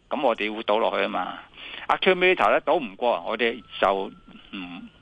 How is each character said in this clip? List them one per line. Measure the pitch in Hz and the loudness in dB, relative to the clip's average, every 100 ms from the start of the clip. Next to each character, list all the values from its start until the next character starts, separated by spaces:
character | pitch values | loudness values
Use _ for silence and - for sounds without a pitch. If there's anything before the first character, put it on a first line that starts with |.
| - | -8
咁 | 123 | -2
我 | 131 107 | 0 0
哋 | 104 | -4
會 | 107 | -4
賭 | 110 110 | -2 0
落 | 95 | 2
去 | 95 | 0
啊 | 104 | -2
嘛。 | 95 90 - - - - - - | -2 -6 -10 -16 -20 -16 -8 -2
Accumulator | 151 190 180 185 180 107 | 2 2 4 4 4 4
呢， | 147 | 4
賭 | - 165 | 2 0
唔 | 110 98 | 0 -2
過， | 120 87 95 | 0 0 -2
我 | 110 | -2
哋 | 117 127 - - | -2 -4 -8 0
就 | 98 | 2
唔， | 98 98 - - - - 101 87 87 120 _ | 2 -2 -10 -20 -20 -14 -12 -12 -14 -18 _